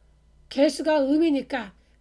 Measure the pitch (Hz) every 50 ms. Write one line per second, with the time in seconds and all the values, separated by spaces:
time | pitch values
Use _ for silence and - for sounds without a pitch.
0 | _ _ _ _ _ _ _ _ _ - - 254 285 311 285 - 277 311 311 302
1 | 269 262 294 311 339 330 285 269 233 - 285 247 214 196 - _ _ _ _ _